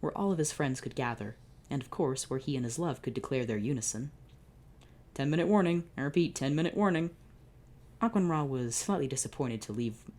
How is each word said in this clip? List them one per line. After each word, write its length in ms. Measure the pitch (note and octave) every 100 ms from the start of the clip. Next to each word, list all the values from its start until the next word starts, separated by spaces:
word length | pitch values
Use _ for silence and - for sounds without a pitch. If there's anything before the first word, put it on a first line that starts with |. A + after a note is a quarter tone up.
where 160 | - -
all 160 | G3+
of 60 | F3+
his 140 | D3+
friends 280 | - D3 C3
could 140 | -
gather, 420 | - B2 A#2 G#2 A2 - - -
and 140 | C#3
of 80 | B2
course, 400 | - D#3 C3 -
where 80 | C3
he 180 | C3+ C3+
and 80 |
his 140 | A#2+ A#2+
love 240 | E3+ B2+
could 120 | -
declare 300 | A#2+ - C3+
their 120 | A#2 A2
unison. 540 | G#2+ C#3 G#2+ G#2+ C#3+ - - - - - - - - - -
Ten-minute 340 | - C#3 D#3+ E3+
warning. 360 | G#3 F3 E3+ E3+ -
I 60 |
repeat, 320 | C#3 C#3+ E3+
ten-minute 420 | - C#3 D3 E3 F3+
warning. 340 | G3+ E3+ E3+ - - - - - - - - -
Akmunra 460 | A#3 G#3+ F3+ D#3+ D3
was 280 | C3 A#2+
slightly 320 | A#2 - G3 C#3
disappointed 540 | C3 - - C3+ A2+
to 100 | -
leave 240 | A2 A#2 A2 -